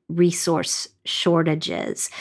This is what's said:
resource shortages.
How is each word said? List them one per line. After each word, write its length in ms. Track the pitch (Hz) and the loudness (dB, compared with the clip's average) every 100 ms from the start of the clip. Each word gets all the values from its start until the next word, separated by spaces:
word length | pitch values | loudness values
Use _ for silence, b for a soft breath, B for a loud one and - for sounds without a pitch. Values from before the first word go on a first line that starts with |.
| - | -6
resource 800 | 170 175 170 - 165 - - - _ - | 2 2 4 0 0 0 -4 -8 _ -8
shortages. 1040 | - - 170 165 156 - - - - - B | -2 2 4 4 0 -2 -6 -6 -6 -8 B